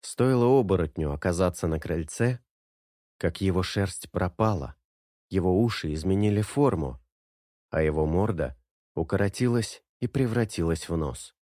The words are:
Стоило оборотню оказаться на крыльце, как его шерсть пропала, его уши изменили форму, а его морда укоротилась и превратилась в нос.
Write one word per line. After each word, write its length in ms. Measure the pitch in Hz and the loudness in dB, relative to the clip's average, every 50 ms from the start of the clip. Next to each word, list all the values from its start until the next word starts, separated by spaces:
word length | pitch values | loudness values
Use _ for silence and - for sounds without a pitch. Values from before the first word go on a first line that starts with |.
Стоило 440 | - - - - 123 131 131 123 120 | -14 -14 -2 0 2 4 4 4 6
оборотню 680 | 120 131 139 120 92 95 90 85 76 - - 78 73 | 6 6 6 6 4 2 2 2 0 -2 -2 -2 -2
оказаться 560 | 71 71 - 92 87 85 92 90 87 - - 85 | -2 0 0 0 2 2 2 0 0 0 -2 -2
на 100 | 80 80 | -2 -2
крыльце, 640 | - - 82 82 82 78 - - 117 123 127 120 _ _ _ _ _ _ _ _ _ _ _ _ _ _ _ _ | -2 -4 -4 -4 -4 -6 -4 -2 0 0 0 -2 _ _ _ _ _ _ _ _ _ _ _ _ _ _ _ _
как 240 | - 87 80 - | -4 -4 -2 0
его 220 | 98 95 90 90 90 | 0 0 2 0 0
шерсть 460 | - - 107 98 90 - - - - | 0 0 -2 -2 -2 -4 -10 -14 -8
пропала, 640 | _ 101 95 90 - - 110 110 107 82 67 - - _ _ _ _ _ _ _ _ _ _ _ | _ -2 -2 -2 0 0 0 0 0 -2 -6 -8 -12 _ _ _ _ _ _ _ _ _ _ _
его 320 | - 95 87 92 90 95 | -2 0 2 4 4 4
уши 320 | 117 120 110 - - 80 76 | 4 2 0 -2 -6 -6 -6
изменили 480 | 80 80 92 95 98 104 107 104 104 | -4 0 0 0 2 2 2 2 2
форму, 600 | 110 - - 139 147 135 107 85 78 67 65 64 _ _ _ _ _ _ _ _ _ _ _ _ _ _ | -2 -2 0 2 2 2 2 0 -2 -4 -6 -10 _ _ _ _ _ _ _ _ _ _ _ _ _ _
а 120 | - 78 | -2 0
его 240 | 80 78 76 78 78 | 0 2 2 0 0
морда 520 | 78 80 87 101 104 - 80 76 65 67 _ _ _ _ _ _ _ _ | 2 2 0 0 0 0 -2 -4 -6 -6 _ _ _ _ _ _ _ _
укоротилась 880 | - 82 - - 95 101 98 - - 123 123 120 120 110 - - - _ _ _ _ | -6 -4 -2 0 0 0 0 0 0 0 0 2 0 -2 -2 -8 -16 _ _ _ _
и 80 | - 123 | -8 -4
превратилась 840 | _ - 135 120 113 120 113 104 - - 82 82 82 80 - - | _ 0 -2 0 2 0 -2 -2 -2 -2 0 0 0 -2 -2 -4
в 80 | 85 82 | -4 -2
нос. 380 | 78 71 65 - - - _ _ _ | -2 -4 -6 -8 -14 -20 _ _ _